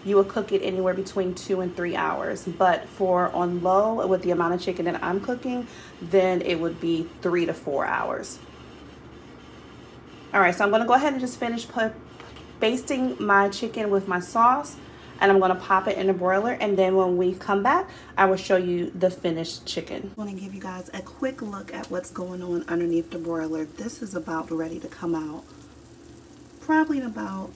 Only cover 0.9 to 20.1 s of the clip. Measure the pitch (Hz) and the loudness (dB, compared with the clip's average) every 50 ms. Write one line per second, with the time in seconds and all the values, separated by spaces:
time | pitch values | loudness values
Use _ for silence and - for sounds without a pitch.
0.9 | 180 190 190 - - 202 185 180 175 - - - 196 185 185 175 175 - 175 175 | 0 -2 -4 -4 -2 -2 -2 -2 -2 -6 -4 -2 -2 -2 -2 -4 -4 -4 -4 -4
1.9 | - - 165 156 175 - - - - 190 - 190 165 - 190 180 170 - - - | -2 -2 -2 -2 -2 -2 -4 -4 -6 -6 -6 -8 0 4 4 4 4 2 -2 -10
2.9 | - - 196 185 180 180 180 - - 170 175 175 175 175 175 185 185 190 208 220 | -4 -2 2 4 4 4 4 2 2 0 0 0 0 0 2 4 4 6 4 4
3.9 | 226 226 - 180 190 185 180 175 175 165 170 170 175 180 180 202 175 - 170 170 | 2 0 2 2 2 2 2 0 2 2 2 2 0 0 -2 -4 -4 -2 -2 -2
4.9 | 170 - - 165 180 196 190 - 247 247 - 262 247 247 240 - - - - - | -2 -2 -2 -2 -2 -2 -2 -2 -6 -4 -4 -4 -4 -4 -6 -8 -12 -18 -18 -18
5.9 | - - 180 165 175 196 185 185 185 175 - - 175 160 165 170 165 - - 165 | -16 -14 -8 2 4 4 4 6 2 0 0 0 -2 0 0 -2 -4 -2 -2 0
6.9 | 165 160 165 - - - - 180 175 175 170 170 160 - - 151 143 139 - - | 0 0 -2 -6 -8 -4 -2 0 2 2 0 0 -2 -6 -4 -4 -2 -2 -2 -2
7.9 | - - - - 58 - - - - - - - - - - - - - - - | -2 -2 -2 -2 -4 -6 -6 -10 -12 -12 -16 -20 -20 -20 -20 -20 -18 -18 -18 -20
8.9 | - - - - - - - - - - - - - - - - - - - - | -20 -20 -20 -20 -20 -20 -20 -20 -20 -20 -20 -20 -20 -20 -20 -20 -20 -20 -20 -20
9.9 | - - - - - - - - - 202 190 175 180 - 208 202 208 226 233 233 | -20 -20 -20 -20 -20 -20 -14 -2 2 4 4 4 4 4 2 4 4 4 4 6
10.9 | 247 262 285 302 277 262 254 247 - - 254 233 233 233 233 - - 247 220 220 | 4 4 4 2 0 0 -4 -4 -4 -4 -4 -4 -4 -4 -8 -6 -2 -2 -2 -2
11.9 | 220 - - - - - - - - - - - - - - 220 247 254 - - | -2 -6 -16 -20 -20 -18 -18 -18 -18 -18 -18 -20 -4 0 0 2 2 0 -2 -2
12.9 | 285 254 254 254 - - 208 208 202 196 202 202 196 - - 226 226 226 214 208 | 0 0 0 -2 -2 -2 2 4 6 6 6 4 0 -2 -6 -6 -4 -2 0 2
13.9 | 196 196 190 196 180 180 180 - - 226 226 240 254 285 294 - - - - - | 2 2 2 0 -2 -2 -2 -2 2 4 6 6 6 4 -2 -6 -12 -14 -16 -18
14.9 | - - - - - - 185 196 196 196 190 185 185 185 - - 196 190 190 220 | -20 -20 -20 -18 -4 2 4 6 6 6 6 4 2 0 2 2 2 2 4 2
15.9 | 196 - 190 190 190 175 180 185 190 196 214 240 247 - - 214 202 190 190 185 | -2 0 2 0 2 2 2 2 2 2 2 0 -2 0 0 0 4 4 4 4
16.9 | 185 190 185 180 180 180 185 180 190 185 - - 196 202 202 247 294 359 381 - | 6 4 4 4 4 2 2 2 0 -2 -2 0 0 4 4 4 4 4 2 -2
17.9 | - - - - - - 196 190 190 185 - - 196 185 185 180 175 175 175 - | -10 -18 -18 -10 2 4 4 4 4 2 2 2 2 4 4 2 0 -2 -2 -4
18.9 | - 180 185 185 180 - - 175 165 160 165 160 - - - - - 247 - - | -2 2 2 2 0 0 -2 -2 -2 -2 -4 -6 -8 -12 -10 -8 -6 -6 -6 -6
19.9 | - - - 196 | -10 -10 -10 -10